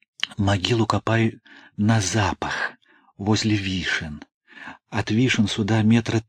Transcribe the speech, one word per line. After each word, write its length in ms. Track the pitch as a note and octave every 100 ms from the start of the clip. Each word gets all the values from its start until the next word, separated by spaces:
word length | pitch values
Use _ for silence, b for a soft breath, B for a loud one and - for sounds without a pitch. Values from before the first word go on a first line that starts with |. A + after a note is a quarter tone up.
| _ - - -
Могилу 500 | G2 G2+ F2 A#2+ A2
копай 520 | G#2 - A2+ A2+ - B B B -
на 240 | G#2 A2+
запах, 720 | G2 A2+ F#2+ - - - - - b b b -
возле 380 | G2+ G#2 A2 G#2
вишен. 680 | G2 F#2 D#2+ - E2 D2+ - _ B B B B _
От 220 | A2 -
вишен 360 | G#2+ B2+ - G#2
сюда 360 | - G#2 A2+
метра 400 | G#2+ A#2 A2+ A2